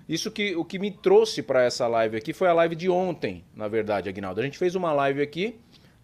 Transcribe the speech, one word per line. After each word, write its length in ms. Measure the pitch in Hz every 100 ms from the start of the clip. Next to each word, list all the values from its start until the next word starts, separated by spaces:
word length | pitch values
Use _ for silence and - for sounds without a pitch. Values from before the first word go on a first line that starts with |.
| -
isso 240 | 160 220
que, 240 | - 208
o 120 | 170 160
que 120 | 190
me 120 | 202
trouxe 520 | - 185 202 220 -
pra 200 | - 131
essa 260 | 123 - 120
live 300 | 113 113 110
aqui 160 | 135
foi 120 | 151 185
a 60 |
live 240 | 170 170 165
de 140 | 185
ontem, 520 | 180 185 156 120 87 - -
na 120 | 107
verdade, 420 | 110 104 104 95
Aguinaldo. 280 | 95 98 95
A 60 |
gente 140 | 135 -
fez 160 | 180
uma 180 | 185 175
live 300 | 143 139 139
aqui, 360 | 143 160 208 - _ _ - _